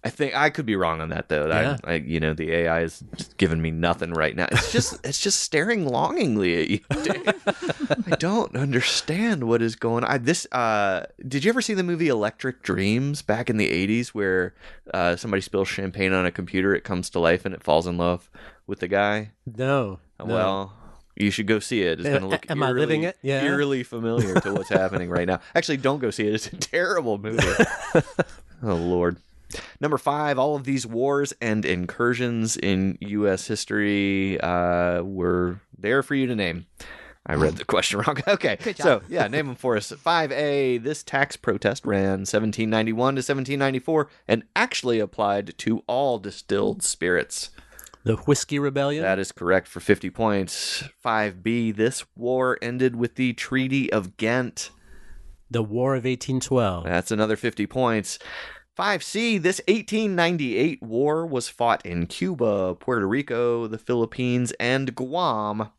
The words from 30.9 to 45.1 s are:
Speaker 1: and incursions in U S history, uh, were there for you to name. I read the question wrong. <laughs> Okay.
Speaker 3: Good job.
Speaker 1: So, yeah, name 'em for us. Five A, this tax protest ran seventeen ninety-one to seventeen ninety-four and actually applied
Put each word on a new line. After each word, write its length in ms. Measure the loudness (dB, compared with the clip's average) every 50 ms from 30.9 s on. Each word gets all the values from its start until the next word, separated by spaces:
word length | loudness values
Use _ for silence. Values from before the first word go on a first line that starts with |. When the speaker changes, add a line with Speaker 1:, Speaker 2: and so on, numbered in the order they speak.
| -4 -2 0 2 2 0 0 -2 -4 _
Speaker 1:
and 240 | -2 0 0 0 2
incursions 920 | 0 0 -2 -2 -6 -4 0 0 0 2 0 -2 -2 0 0 -2 -2 -2
in 420 | -2 0 0 2 2 2 0 -2 -4 -6
U 260 | -4 -2 2 2 2
S 180 | 2 0 -2
history, 920 | -4 -4 -4 -4 -4 -2 0 2 2 2 2 2 2 2 0 0 0 -2 -2
uh, 640 | -2 0 0 2 2 2 2 2 2 2 0 0 -2
were 580 | -4 -4 -2 0 2 2 2 2 0 -2 -6 _ _ -20 -8
there 240 | -2 0 2 2 0
for 120 | 0 0
you 100 | 0 0
to 80 | 0 0
name. 320 | -2 -2 -2 -2 -6 -10 _ _ -20 -18 -18 -18 -18 -20 -20 -20 _ _
I 80 | -4 0
read 220 | 2 2 2 2 -2
the 60 | -4
question 360 | 0 0 2 2 2 0 0
wrong. 200 | 0 0 -2 -2 2
<laughs> 40 |
Okay. 300 | 2 2 2 2 0 -2 0 -4
Speaker 3:
Good 140 | -6 -6
job. 80 | 2 4
Speaker 1:
So, 180 | 4 4 4 2 -4
yeah, 200 | -2 -2 0 0
name 220 | 0 -2 -2 -2
'em 40 | -6
for 220 | -4 0 2 2
us. 160 | 2 0 -4 -12
Five 400 | -4 0 0 2 2 2 0 0
A, 460 | 0 0 0 2 2 2 2 0 0
this 240 | -2 -4 -6 -6 -8
tax 320 | -4 0 0 0 0 -2
protest 480 | -6 -2 0 0 2 2 0 0 0 -2
ran 380 | 0 2 2 2 2 0 0 -2
seventeen 440 | 0 0 2 2 0 0 0 0 0
ninety-one 440 | 2 2 2 2 0 2 2 2 2
to 60 | 0 0
seventeen 360 | -2 -2 -2 -2 -4 -2 0
ninety-four 480 | 0 0 0 -2 -2 2 2 2 2 0 -6 -18 _
and 160 | 0 0 0 0 _ _
actually 420 | -2 0 0 -2 -4 0 0 2 2
applied 580 | 0 -2